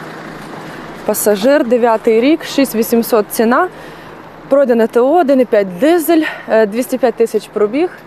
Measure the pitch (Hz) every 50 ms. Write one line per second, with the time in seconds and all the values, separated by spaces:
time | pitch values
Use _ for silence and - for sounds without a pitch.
0 | - - - - - - - - - - - - - - - - - - - -
1 | - - 214 - - 214 208 190 208 269 285 311 285 226 247 233 233 240 220 220
2 | - 233 220 226 240 285 330 311 - - - 277 269 - - 214 226 - 240 233
3 | 226 - 254 214 202 - - - 226 226 247 302 359 370 - - - - - -
4 | - - - - - - - - - - 269 285 277 233 247 233 220 226 - 233
5 | 247 269 320 359 330 254 285 262 247 - 226 208 202 190 175 175 247 311 349 349
6 | 294 - 349 320 311 - - - - - 208 220 220 202 208 233 254 - 269 240
7 | 269 233 220 - 226 226 - 208 - - - 208 208 208 226 285 359 359 - -
8 | -